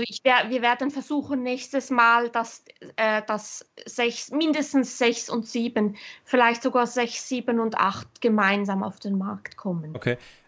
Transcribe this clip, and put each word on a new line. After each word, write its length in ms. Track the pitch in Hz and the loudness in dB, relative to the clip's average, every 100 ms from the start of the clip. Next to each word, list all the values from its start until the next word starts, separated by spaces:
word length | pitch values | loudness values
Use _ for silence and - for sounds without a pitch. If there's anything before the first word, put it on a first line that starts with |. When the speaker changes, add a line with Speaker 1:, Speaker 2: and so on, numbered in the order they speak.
| 240 | -2
Speaker 1:
ich 140 | - | 0
wer-, 260 | 262 247 226 | 4 4 4
wir 120 | 254 | 2
werden 280 | 240 247 269 | 2 2 -2
versuchen, 540 | 277 - 294 277 269 | -4 -4 -4 -2 -4
nächstes 460 | 247 254 - 277 254 | -2 -6 -4 -4 0
Mal, 400 | 254 233 233 240 | 4 6 6 2
dass, 340 | 240 226 - _ - - - | -2 -4 -8 _ -20 -10 -2
äh, 260 | 220 214 214 | 0 0 -2
dass 420 | 214 - - - - - | -6 -6 -18 -18 -20 -10
sechs, 460 | - 233 233 - | -2 -2 -2 -4
mindestens 680 | 285 320 302 285 277 240 - | 0 2 2 2 0 0 2
sechs 320 | 233 233 - | 0 0 -4
und 160 | 233 220 | -6 -4
sieben, 520 | 240 233 233 214 208 - - | -4 -2 0 0 -2 -14 -20
vielleicht 400 | - 254 233 233 | 0 4 4 2
sogar 240 | 262 247 240 | 0 2 0
sechs, 400 | 254 240 - - | 0 -2 -4 -6
sieben 320 | 254 240 233 | -4 0 0
und 180 | 226 220 | 0 0
acht 440 | 190 - - - | 0 -2 -10 -2
gemeinsam 600 | 233 214 196 202 202 190 | 2 4 4 2 0 -2
auf 160 | 208 - | -4 -6
den 180 | 202 196 | -4 -2
Markt 400 | 196 202 - - | -2 -8 -12 -10
kommen. 360 | 196 170 151 | -6 -6 -6
Speaker 2:
Okay. 220 | 139 - 120 - - | -4 -2 -4 -6 -20